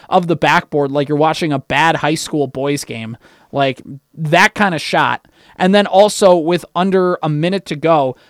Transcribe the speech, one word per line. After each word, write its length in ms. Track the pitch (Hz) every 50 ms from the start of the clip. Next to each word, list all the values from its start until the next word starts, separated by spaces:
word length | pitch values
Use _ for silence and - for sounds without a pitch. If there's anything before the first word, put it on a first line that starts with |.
| - -
of 160 | - 185 175
the 100 | 165 165
backboard 560 | 143 - 147 151 175 - - - 147 143 135
like 160 | 135 147 143
you're 120 | 139 151 147
watching 340 | 156 160 - - 180 156 143
a 60 | 131
bad 380 | - - 135 143 156 165 160
high 180 | 151 - 147 160
school 320 | 156 - - - 151 139
boys 360 | 131 - 131 135 143 143 135 -
game. 320 | - 117 117 113 113 127 - _ _ _ _ _ -
Like, 280 | - 139 139 135 127 - - - 139 139 _ _ _
that 400 | 151 160 147 165 170 196 214 -
kind 180 | - 208 196 170
of 80 | 143
shot. 460 | - - - 160 143 120 120 - _ _ _ _ _ _ -
And 200 | - 185 185 196
then 100 | 208 202
also 500 | - - 190 208 208 - - 214 185 180
with 300 | 175 151 165 175 165 - - -
under 440 | 175 180 196 185 190 180 180 180 -
a 80 | - 156
minute 380 | 151 147 160 180 196 196 -
to 80 | - 170
go, 400 | 143 139 160 165 151 135 131 123 _ _ _